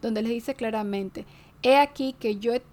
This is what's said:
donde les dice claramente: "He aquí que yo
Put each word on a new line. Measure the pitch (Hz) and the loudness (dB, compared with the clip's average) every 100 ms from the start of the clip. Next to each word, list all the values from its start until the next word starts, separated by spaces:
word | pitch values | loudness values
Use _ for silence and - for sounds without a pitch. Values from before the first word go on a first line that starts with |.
donde | 226 214 | -4 -2
les | 220 | -2
dice | 233 233 | -4 -4
claramente: | 269 226 220 208 202 190 - - - - - | -6 -4 -2 -4 -4 -6 -10 -16 -18 -20 -4
"He | 247 269 | 4 6
aquí | 285 - 269 | 6 0 -6
que | 262 226 208 | -4 -4 -2
yo | 226 240 - | 0 -2 -4